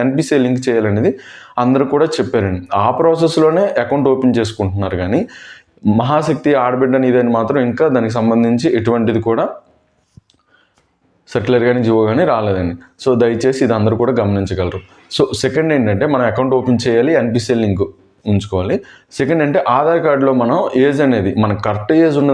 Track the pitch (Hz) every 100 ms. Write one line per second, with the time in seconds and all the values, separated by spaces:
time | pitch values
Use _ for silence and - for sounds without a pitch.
0 | 127 139 156 147 123 123 127 117 107 104
1 | 156 - - - - - 123 135 - 143
2 | 160 160 98 117 98 92 90 98 110 143
3 | 165 165 165 160 156 170 202 - 120 143
4 | 135 131 127 117 107 - 98 98 95 90
5 | 92 139 233 - - - _ _ 107 104
6 | 123 151 156 139 147 139 123 127 131 131
7 | 131 123 120 117 113 143 120 117 160 127
8 | 113 117 113 117 117 120 156 113 107 117
9 | 113 113 113 113 202 - - _ _ _
10 | _ - _ _ _ _ _ _ _ _
11 | _ _ _ 123 107 123 120 123 113 113
12 | 110 120 175 117 107 92 87 87 - _
13 | 135 120 117 117 127 131 127 113 107 110
14 | 120 117 101 98 92 92 90 92 - -
15 | _ - 139 127 131 135 160 147 110 98
16 | 151 135 117 107 131 127 127 117 123 117
17 | 135 151 117 117 110 117 107 92 98 -
18 | _ _ 107 101 101 - 92 - - -
19 | _ - 131 165 147 160 - 127 151 170
20 | 160 139 135 127 117 165 202 131 139 139
21 | 143 113 95 104 107 101 110 107 - 160
22 | 165 143 143